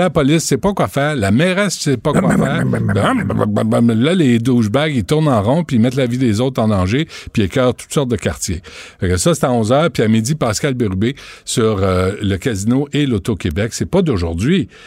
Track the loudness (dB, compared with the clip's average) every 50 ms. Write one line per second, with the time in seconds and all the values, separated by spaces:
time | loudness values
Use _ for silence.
0 | 2 2 2 2 2 2 2 2 2 0 -2 0 0 -2 0 0 -2 -2 0 -2
1 | -2 -2 0 0 0 2 2 4 2 2 2 0 0 -2 -2 -2 -2 -2 -2 0
2 | 0 0 0 2 2 2 2 2 0 0 0 -2 0 -2 -2 -2 -2 0 0 0
3 | 0 0 0 0 -2 -2 -2 -2 -2 0 0 0 0 0 2 2 2 2 4 2
4 | 2 2 2 2 4 4 2 2 2 2 2 2 2 2 0 0 0 0 0 -2
5 | 0 0 0 2 2 2 2 2 2 2 0 0 0 0 2 2 2 2 2 0
6 | -2 0 0 0 2 2 2 2 0 0 0 0 0 0 2 0 0 0 0 -2
7 | -2 -4 -10 -16 -16 -4 -2 0 0 0 2 2 2 2 0 -2 -10 -4 -2 -2
8 | 0 0 -2 -2 -2 -4 -4 -4 -6 -6 -6 -8 -10 -14 -18 -20 -20 -20 -8 _
9 | -2 0 0 2 2 0 0 2 0 0 0 0 2 2 2 2 2 0 0 0
10 | 2 2 2 2 2 0 -2 -2 -2 -2 -2 -2 -2 -2 -2 -2 -2 -2 0 -2
11 | -2 -2 -4 -6 -14 -20 -20 -16 _ -6 -2 0 2 2 2 2 0 0 2 2
12 | 0 0 -2 -2 -2 -2 -2 -2 -2 -4 -4 -2 0 0 0 0 0 -2 -2 -2
13 | 0 0 0 -2 -2 -2 -4 -2 -4 -4 -2 -2 -4 -4 -4 -6 -4 0 0 0
14 | 2 2 0 -2 -2 -4 -4 -2 0 0 0 0 -2 -4 -10 -20 -20